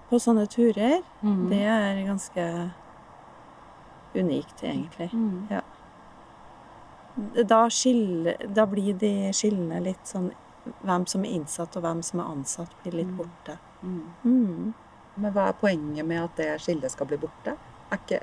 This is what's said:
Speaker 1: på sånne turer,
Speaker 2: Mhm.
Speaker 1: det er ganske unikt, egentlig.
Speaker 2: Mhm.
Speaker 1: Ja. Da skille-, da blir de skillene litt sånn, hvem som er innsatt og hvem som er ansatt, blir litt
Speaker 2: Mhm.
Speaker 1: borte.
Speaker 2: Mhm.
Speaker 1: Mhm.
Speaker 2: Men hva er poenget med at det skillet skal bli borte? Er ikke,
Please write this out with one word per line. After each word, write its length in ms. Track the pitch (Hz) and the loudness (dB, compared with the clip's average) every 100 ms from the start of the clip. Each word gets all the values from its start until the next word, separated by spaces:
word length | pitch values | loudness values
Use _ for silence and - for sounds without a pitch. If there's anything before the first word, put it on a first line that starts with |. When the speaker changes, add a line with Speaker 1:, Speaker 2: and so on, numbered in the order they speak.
| - | 2
Speaker 1:
på 120 | 240 | 2
sånne 260 | 233 220 208 | 4 4 2
turer, 540 | - 233 208 226 330 359 - | 4 4 4 4 2 0 -4
Speaker 2:
Mhm. 260 | 208 196 180 | 0 2 2
Speaker 1:
det 120 | 202 | 2
er 420 | 208 220 202 196 190 | 4 2 2 0 -2
ganske 640 | 196 - - 170 170 175 175 - - - - - - - - - - - - - | -4 -4 -4 -2 -2 -6 -8 -18 -20 -20 -20 -20 -20 -20 -20 -20 -20 -20 -20 -8
unikt, 480 | 202 185 135 - - | -2 0 0 -4 -8
egentlig. 480 | 156 180 170 - 175 | -6 -6 -6 -8 -6
Speaker 2:
Mhm. 340 | 226 220 180 208 | -2 -2 -2 -4
Speaker 1:
Ja. 120 | 196 - - - - - - - - - - - - - - - - 208 240 214 | -6 -8 -14 -20 -20 -20 -20 -20 -20 -20 -20 -20 -20 -20 -20 -16 -10 -4 2 6
Da 220 | 226 233 | 6 6
skille-, 640 | - 254 240 208 170 170 - - | 4 4 4 4 0 0 -2 0
da 120 | 202 214 | 2 2
blir 280 | 202 202 190 | 2 0 2
de 120 | 214 202 196 | 0 2 0
skillene 460 | 196 214 202 170 175 | 0 0 0 -2 -2
litt 200 | 180 190 - | -4 -6 -8
sånn, 220 | 190 180 - - - - - | -4 -4 -6 -18 -20 -16 -8
hvem 220 | 196 180 180 | -2 0 0
som 160 | 196 | -2
er 80 | 202 185 | -2 -4
innsatt 380 | 147 - 170 - | -4 -6 -8 -6
og 60 | 170 | -4
hvem 160 | 165 | -4
som 160 | 165 175 | -4 -4
er 60 | 170 | -6
ansatt, 400 | 151 139 - 170 - | -6 -8 -8 -10 -12
blir 100 | 180 | -8
litt 140 | 170 180 | -6 -4
Speaker 2:
Mhm. 100 | 185 | -6
Speaker 1:
borte. 400 | 175 170 - 156 - - | -8 -12 -16 -16 -18 -14
Speaker 2:
Mhm. 200 | 185 180 160 170 | -10 -8 -10 -4
Speaker 1:
Mhm. 500 | 233 254 220 170 190 226 - - - - | 2 4 4 0 -6 -8 -14 -20 -16 -6
Speaker 2:
Men 160 | 208 | -2
hva 140 | 202 190 | 2 2
er 40 | |
poenget 520 | 190 208 175 151 151 160 | 2 2 2 -2 -4 -2
med 180 | 170 | -2
at 120 | 170 - | -2 -4
det 240 | 156 151 | -4 -2
skillet 300 | - 165 135 | -2 -2 -4
skal 160 | - 135 | -6 -4
bli 100 | 143 | -4
borte? 380 | 156 - - 302 - - - | -6 -8 -8 -8 -10 -20 -8
Er 60 | 196 | -6
ikke, 220 | - 185 | -2 -4